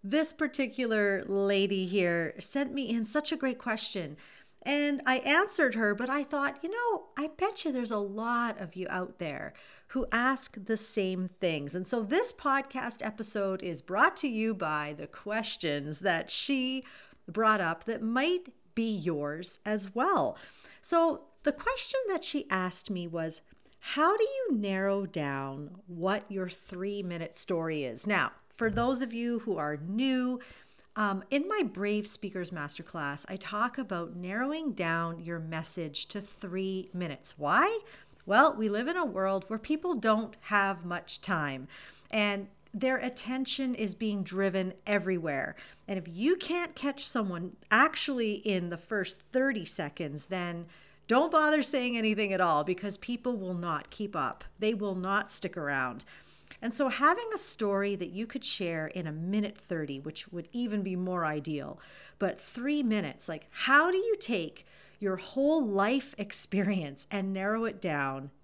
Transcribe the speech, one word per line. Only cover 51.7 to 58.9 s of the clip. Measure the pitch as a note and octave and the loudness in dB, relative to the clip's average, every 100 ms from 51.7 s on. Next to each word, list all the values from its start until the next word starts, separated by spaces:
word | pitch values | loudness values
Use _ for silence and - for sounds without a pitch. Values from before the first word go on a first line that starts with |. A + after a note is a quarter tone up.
| C#4 B3 A#3+ | 2 2 0
anything | A3 G#3+ G3+ | 2 2 0
at | F#3+ | 2
all | F3 D3+ | 4 4
because | D3+ F3+ G#3 G3+ | 2 -2 -2 -4
people | - A#3+ B3+ A#3+ | -4 -4 -2 -4
will | F#3 F3+ | -4 -4
not | F3 D3+ - | -2 -4 -4
keep | - G3+ F#3+ | -8 -4 -2
up. | C3 - - - | -2 -4 -14 -2
They | G#3+ A3 | 0 0
will | G#3 F#3 | -2 -2
not | F#3 G3 - | 0 0 4
stick | - F3+ - | 2 2 -4
around. | D3 C#3 B2+ A#2 - - - - - - | -2 0 -2 -4 -14 -20 -20 -20 -20 -8
And | A3+ A3+ | -4 0
so | C4+ | 0
having | - C#4+ F#4 A#4 | 4 4 4 0
a | G#4+ | 0
story | - - G#3 G3 G3+ G3 | 2 2 2 2 0 -2
that | F3 | -6
you | F3+ A3+ | -6 -6
could | C4+ - | -6 -4
share | - F3 E3 | -2 -2 -2
in | D#3 | -4